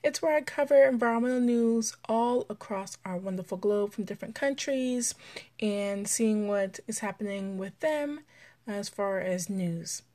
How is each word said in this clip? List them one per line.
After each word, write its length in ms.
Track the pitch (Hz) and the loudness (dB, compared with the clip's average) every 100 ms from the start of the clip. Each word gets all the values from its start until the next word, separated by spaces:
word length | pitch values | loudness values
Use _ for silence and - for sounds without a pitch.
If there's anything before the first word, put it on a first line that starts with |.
it's 200 | 294 - | 0 0
where 120 | 330 | 2
I 60 | 302 | 2
cover 460 | 302 - 285 277 269 | 0 -2 6 8 8
environmental 520 | 247 233 233 247 254 | 6 2 2 2 2
news 560 | 240 240 233 226 220 - - | 4 4 4 2 0 -4 -2
all 380 | 226 240 247 - | 2 4 2 -2
across 480 | 214 - 196 196 - | -10 -6 -6 -6 -12
our 140 | 196 180 | -6 -6
wonderful 400 | 190 185 180 185 | -4 -6 -6 -2
globe 340 | 202 208 202 | 0 2 0
from 120 | - | -4
different 300 | 190 208 226 | -8 -8 -10
countries 800 | - 277 277 - 269 254 247 233 - - - - - | -2 -2 -2 -2 0 0 0 -2 -6 -16 -18 -18 -4
and 480 | 214 202 202 202 202 | -2 0 -2 -4 -2
seeing 400 | - 226 214 208 | 2 2 2 2
what 320 | 202 196 - - | 0 0 -4 -10
is 140 | 220 | -6
happening 580 | 208 190 208 196 196 190 | -6 -4 -6 -4 -6 -6
with 200 | 190 - | -8 -2
them 400 | 311 302 294 294 - - - _ - | 0 0 -2 -6 -14 -20 -20 _ -8
as 220 | 202 196 | -6 -6
far 320 | - 196 190 | -4 -2 -2
as 300 | 185 180 175 | -2 -4 -2
news. 500 | 190 175 165 165 - _ | -2 -2 -4 -8 -10 _